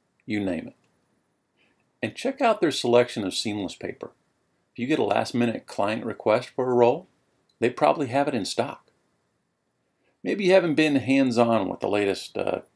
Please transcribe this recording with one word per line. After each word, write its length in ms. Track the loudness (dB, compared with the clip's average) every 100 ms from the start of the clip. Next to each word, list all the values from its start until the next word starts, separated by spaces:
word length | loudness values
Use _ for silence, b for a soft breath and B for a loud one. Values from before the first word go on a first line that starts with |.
| _ _ -8
you 140 | -4
name 300 | -4 -6 -10
it. 60 | -18 _ _ _ _ _ _ _ _ _ _ _ _
And 140 | -10 -6
check 260 | -6 0
out 180 | 0 2
their 120 | 0
selection 520 | 0 4 4 4 -2
of 120 | -4 -4
seamless 400 | -4 -4 -6 -8
paper. 340 | -10 -10 -14 -16 _ _ _ _ _
If 80 | -8
you 80 | -2
get 120 | 0
a 60 | 2
last 280 | 0 0
minute 340 | 0 0 -2 -8
client 360 | -4 -2 -2
request 460 | -6 -2 2 2 0
for 200 | -4 0
a 40 |
roll, 340 | 4 4 4 -6 _ _ _ _ _
they 80 | -2
probably 380 | 2 2 2 0
have 200 | 0 0
it 80 | -2
in 80 |
stock. 480 | -4 -4 -6 -10 _ _ _ _ _ _ _ _ _ _ _ _ _ _
Maybe 220 | -6 0
you 80 | 4
haven't 240 | 4 4 2
been 220 | 2 0
hands-on 720 | 2 2 2 2 2 2 -2
with 100 | -4
the 80 | -2
latest, 500 | 0 0 -2 -8 -6
uh, 220 | -4 -4 -8